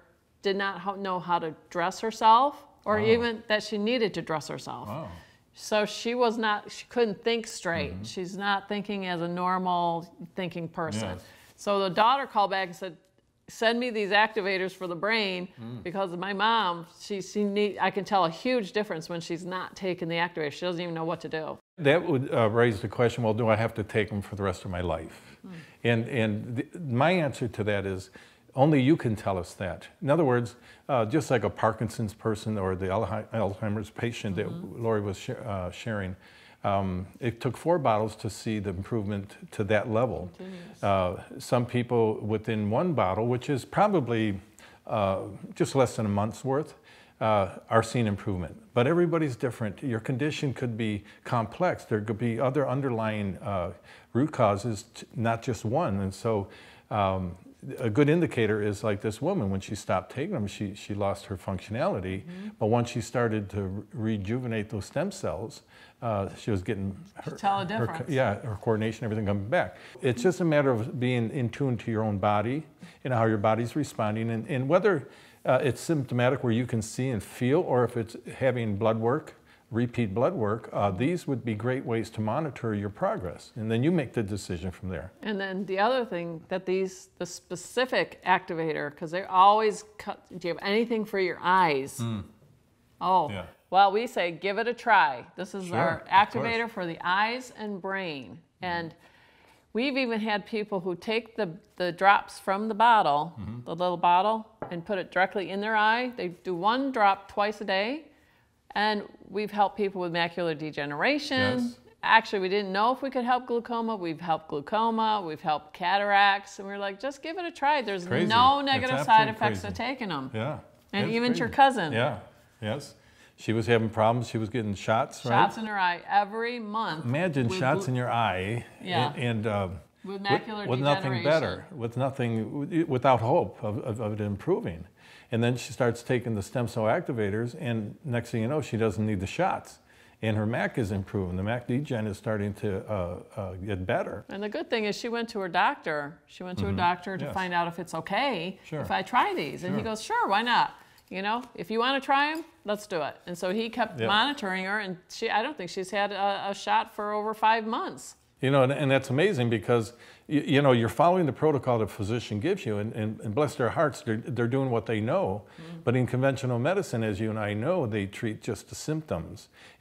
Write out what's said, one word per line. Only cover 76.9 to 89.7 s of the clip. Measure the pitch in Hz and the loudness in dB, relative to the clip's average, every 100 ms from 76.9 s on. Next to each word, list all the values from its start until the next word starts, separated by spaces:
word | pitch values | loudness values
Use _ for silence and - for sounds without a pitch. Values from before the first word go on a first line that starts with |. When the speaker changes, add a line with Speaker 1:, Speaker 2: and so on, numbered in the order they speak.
| - 131 | -4 -2
Speaker 2:
and | 107 | -2
feel, | - - 123 160 | -6 -2 2 2
or | 165 123 | 4 2
if | 117 | 2
it's | 117 107 - - - | 0 -6 -10 -12 0
having | 131 123 110 | 0 2 -2
blood | 101 110 113 | 2 2 2
work, | 117 147 - - _ - - | 2 0 -4 -20 _ -20 -4
repeat | 113 120 123 107 | -2 0 0 0
blood | 104 156 | 2 0
work, | 180 101 117 - | 2 0 -2 -4
uh, | 135 101 | 0 0
these | 92 139 180 - | 2 0 0 -2
would | 123 | -4
be | 120 | -2
great | 104 120 131 | -2 -2 -2
ways | 135 113 104 | -2 -2 -2
to | - | -4
monitor | 107 139 156 - 113 | -2 -2 -4 -4 -4
your | 104 101 | -2 -4
progress. | - 190 175 90 - - | -2 -2 -2 -6 -10 -14
And | - 110 | -6 0
then | 113 | 2
you | 147 | 4
make | 175 120 | 2 0
the | 123 | -2
decision | 101 101 - 85 92 | -2 -4 -4 -6 -6
from | - 92 | -8 -8
there. | 80 90 - | -8 -10 -10
Speaker 1:
And | - 196 | -6 -6
then | 196 185 | -4 -6
the | 190 190 | -4 0
other | 220 262 | 2 2
thing | 226 175 170 160 - | -2 -4 -6 -10 -6
that | 185 | -6
these, | 185 190 190 - - - | 0 0 -2 -6 -16 -12
the | |
specific | 175 - - 175 - 240 254 214 - - | -10 -10 -12 -12 -6 -2 0 0 0 -2
activator, | 180 180 - 165 160 151 147 | 2 2 2 -4 -2 -2 -4
'cause | - 160 | -6 -6
they | 180 | -6
always | - 185 202 214 220 | 2 8 10 10 4